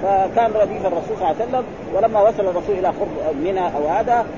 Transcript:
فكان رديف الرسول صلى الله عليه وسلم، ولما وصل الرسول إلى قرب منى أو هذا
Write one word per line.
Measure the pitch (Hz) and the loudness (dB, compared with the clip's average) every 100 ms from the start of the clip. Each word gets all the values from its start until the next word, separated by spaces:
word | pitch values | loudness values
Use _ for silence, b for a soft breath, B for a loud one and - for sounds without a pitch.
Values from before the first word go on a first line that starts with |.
فكان | 196 196 190 226 226 | 2 2 2 2 2
رديف | 214 196 214 190 | 2 2 2 -2
الرسول | 170 156 214 | -2 -4 -2
صلى | 180 | -2
الله | 160 | 0
عليه | 233 | -2
وسلم، | 254 240 - 196 190 | -2 -4 -10 -4 0
ولما | 226 220 | 2 4
وصل | 202 214 | 4 4
الرسول | 190 175 - 190 | 0 -2 -2 0
إلى | 185 | 0
قرب | 156 196 156 151 143 | -2 -4 -4 -4 -2
منى | 156 190 | -2 0
أو | 180 147 147 | -2 -2 0
هذا | 185 226 240 214 | 0 2 2 0